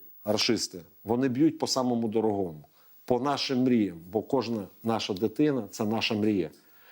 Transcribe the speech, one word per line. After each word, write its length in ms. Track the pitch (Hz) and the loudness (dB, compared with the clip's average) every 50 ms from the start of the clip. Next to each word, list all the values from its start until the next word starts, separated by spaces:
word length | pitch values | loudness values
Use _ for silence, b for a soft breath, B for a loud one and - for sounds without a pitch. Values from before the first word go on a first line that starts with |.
| - - - - - | -20 -20 -20 -8 -4
рашисти, 560 | 104 107 107 - - 117 95 - - - 90 82 - _ _ - | -2 0 0 2 2 0 0 -2 -4 -8 -12 -18 -18 _ _ -4
вони 240 | 101 117 120 135 139 | -2 0 2 2 0
б'ють 320 | 120 127 156 160 160 - | 2 4 4 4 2 2
по 80 | 135 120 | -2 -2
самому 400 | - 139 127 123 123 117 117 113 | 0 0 0 2 0 0 0 0
дорогому, 580 | 104 113 107 110 104 101 98 87 80 76 71 - b b b b b b b | 0 2 2 2 2 0 -2 -4 -6 -10 -18 -20 b b b b b b b
по 140 | - 127 123 | 0 0 2
нашим 440 | 127 147 139 127 - - 139 123 127 | 2 0 -2 -2 -2 -2 0 2 4
мріям, 340 | 127 123 117 107 95 87 82 80 90 | 4 4 4 2 0 -2 -6 -8 -4
бо 100 | 95 110 | -4 -4
кожна 460 | 92 - - 135 110 110 117 107 95 90 - _ - | -2 0 0 0 0 0 -2 -6 -6 -10 -12 _ -4
наша 300 | 113 113 107 - - 107 | -2 -2 -2 -2 -4 -4
дитина — 540 | 90 113 107 - - 151 151 139 127 107 98 | -2 -2 -2 0 0 0 0 0 -2 -4 -6
це 140 | - - 113 | -6 -4 -2
наша 300 | 104 110 110 107 - 117 | -2 -2 -2 -2 -2 0
мрія. 340 | 107 104 110 107 95 82 76 - B B B B B B B | 0 2 2 2 0 0 -4 -6 B B B B B B B